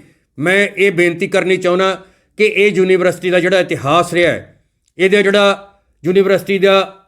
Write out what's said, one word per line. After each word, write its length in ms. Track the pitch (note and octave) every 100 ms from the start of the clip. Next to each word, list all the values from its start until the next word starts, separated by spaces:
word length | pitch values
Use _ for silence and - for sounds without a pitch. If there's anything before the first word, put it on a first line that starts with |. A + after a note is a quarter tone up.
| - _ _ -
ਮੈਂ 280 | D#3+ G3 G3+ F#3
ਇਹ 140 | G3
ਬੇਨਤੀ 360 | E3+ F3 E3+ F#3
ਕਰਨੀ 300 | F#3+ F3+ F#3
ਚਾਹੁੰਦਾ 480 | F3+ F3+ F#3+ F3+ - _ _ -
ਕਿ 80 | G#3
ਇਹ 260 | - G#3
ਯੂਨੀਵਰਸਿਟੀ 580 | F3+ F#3 F#3 F3+ - F3+
ਦਾ 100 | F3+
ਜਿਹੜਾ 200 | F3 F#3
ਇਤਿਹਾਸ 540 | F3+ D3+ C3+ E3 E3+
ਰਿਹਾ 180 | E3+ E3+
ਹੈ, 320 | G#2 - _ _ _ _ -
ਇਹਦਾ 240 | F#3 G#3
ਜਿਹੜਾ 520 | G3 G3+ G3+ F#3+ - _ _ _ D#3
ਯੂਨੀਵਰਸਿਟੀ 540 | F#3 F#3+ F#3+ F#3 G3
ਦਾ 360 | G3 G3 E3+ -